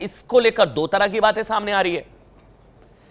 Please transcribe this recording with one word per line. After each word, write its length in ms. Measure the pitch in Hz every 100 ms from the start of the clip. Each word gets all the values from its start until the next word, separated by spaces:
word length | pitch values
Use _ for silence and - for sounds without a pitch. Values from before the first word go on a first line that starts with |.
इसको 380 | 196 - - 247
लेकर 260 | 226 226 180
दो 220 | 123 160
तरह 200 | 196 202
की 120 | 185
बातें 240 | 214 208
सामने 280 | 214 220 208
आ 100 | 196
रही 140 | 180 170
है। 100 | - - _ _ _ _ _ _ _ _ _